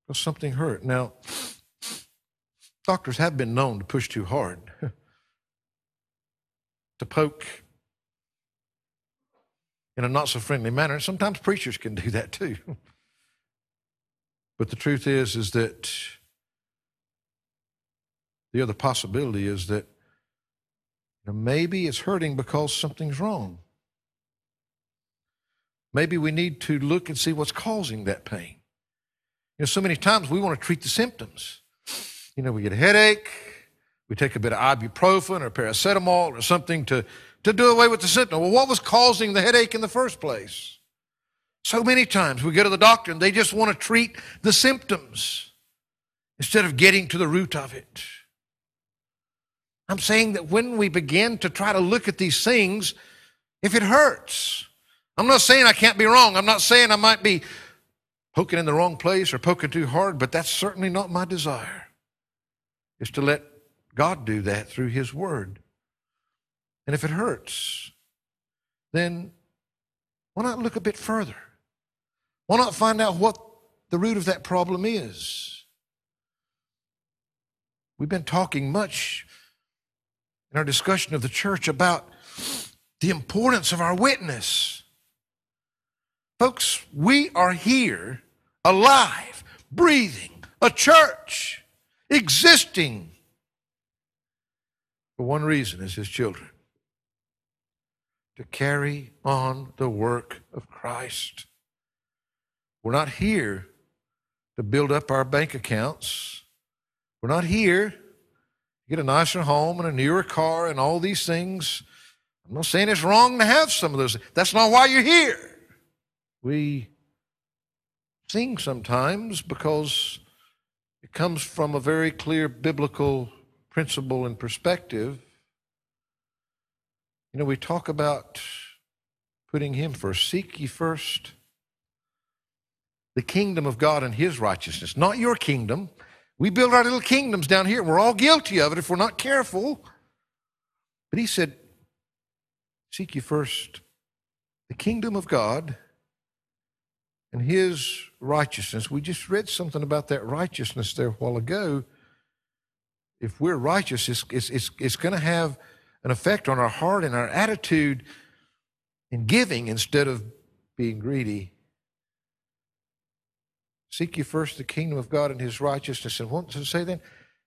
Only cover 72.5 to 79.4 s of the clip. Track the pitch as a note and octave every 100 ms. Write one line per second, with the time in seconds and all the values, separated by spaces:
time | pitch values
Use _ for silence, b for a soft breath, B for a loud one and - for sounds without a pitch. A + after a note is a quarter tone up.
72.5 | A3 B3 D#3+ A3 A3 G#3+ E3+ G#3+ G3+ -
73.5 | - _ _ - F3 G#3+ G#3 F3 F#3 -
74.5 | F3+ F3+ F3+ G#3 A3 A#2 F2 - - -
75.5 | - _ _ _ _ _ _ _ _ _
76.5 | _ _ _ _ _ _ _ _ _ _
77.5 | _ _ _ _ - D3+ F#3 D3+ E3+ F#3
78.5 | C#3+ C#3 F3+ G3+ - - - - b